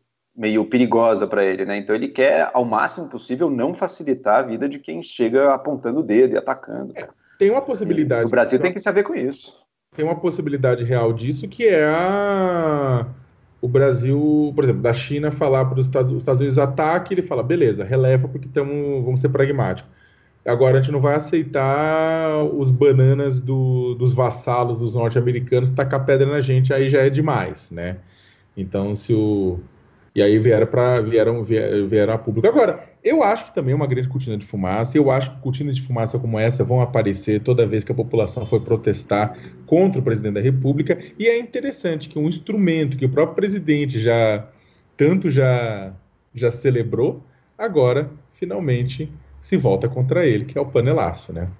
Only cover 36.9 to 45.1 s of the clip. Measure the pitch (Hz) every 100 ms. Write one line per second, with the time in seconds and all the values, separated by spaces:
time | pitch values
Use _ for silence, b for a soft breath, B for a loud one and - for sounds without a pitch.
36.9 | 117 107 95 - 107 107 123 110 110 -
37.9 | 117 110 117 104 - 110 113 - 113 110
38.9 | 98 - 104 107 B B B - 160 190
39.9 | - 127 110 104 101 120 131 131 143 156
40.9 | 175 B B 220 233 240 254 254 - 180
41.9 | 160 - - 151 165 - 202 185 160 147
42.9 | 131 127 135 160 - 196 196 151 147 143
43.9 | 120 113 117 110 104 107 b b b b
44.9 | - 143